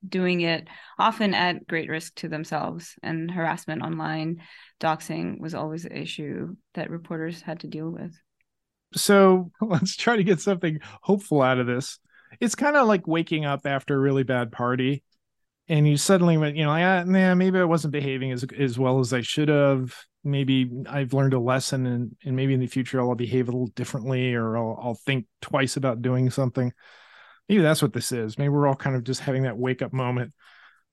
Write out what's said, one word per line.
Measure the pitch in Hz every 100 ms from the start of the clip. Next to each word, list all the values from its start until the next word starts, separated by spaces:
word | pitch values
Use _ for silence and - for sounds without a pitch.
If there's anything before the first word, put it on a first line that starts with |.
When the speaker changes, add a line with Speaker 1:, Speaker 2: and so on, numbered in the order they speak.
| 185
Speaker 1:
doing | 185 180 175
it | 165 165 165 - - -
often | 214 220 208
at | - 180 170 -
great | 165 -
risk | 160 160 -
to | 165
themselves, | 156 160 156 - 170 170 -
and | - 165 170
harassment | 180 165 175 - 156
online, | 160 160 156 156 156 165 - - - -
doxing | 165 160 - 160 170 -
was | 160
always | 165 156 160
an | 170
issue | 139 160 - 147 147 160 196 _
that | - -
reporters | 170 165 165 160 170
had | - 160
to | -
deal | 156 160
with. | 170 175 - _ _ _ _ _ _ _
Speaker 2:
So | - - 202 190 185 175 -
<laughs> |
let's | 220 165 185
try | - - 233
to |
get | 185 175
something | - 185 170 156 - -
hopeful | - 202 - 151
out | 131 127
of | 120
this. | 123 - - _ _ _ -
It's | 240 -
kinda | 294 294
like | 233 196 170
waking | 165 170 160
up | 147 139 143
after | 139 -
a | 139
really | 139 135
bad | 131 127 117
party, | - 123 127 131 143 _ _ _ _ _ _ -
and | 156 147
you | 143
suddenly | - 190 175 160
went, | 151 147
you |
know, | 151
like, | 156
"Ah, | 180 190 175
nah, | 190 185 180
maybe | 185 185
I |
wasn't | 175 165 156
behaving | 143 139 131 131
as, | 123 131 -
as | 139 120
well | 127 131
as | 120
I | 127
should | 113 - 151
have. | 147 139 135 127 - - _ 147
Maybe | 139 131 131 127 120 -
I've | 143 127
learned | 135 139
a | 131
lesson, | 120 131 - 135 127
and, | 120 117 -
and | 143
maybe | 127 135
in | 131
the | 123
future | 131 123 131
I'll | 123
behave | 120 117 127 120
a |
little | 123 120
differently, | - 123 139 120 131 127
or | 120 113 113
I'll, | 113 110
I'll | 123
think | 113 - 135 - -
twice | - 139 135 147
about | 135 117
doing | 123 127 127
something." | 127 127 131 123 - - - - - - - -
Maybe | 208
that's | 156 156
what | 147
this | 120 -
is. | 123 110 110
Maybe | 143
we're | 143 143
all |
kind | 135 143 131
of |
just | 117 131
having | - 131
that | 131 110
wake-up | 127 127 131
moment | 131 127 123 120 _ _ - - _ _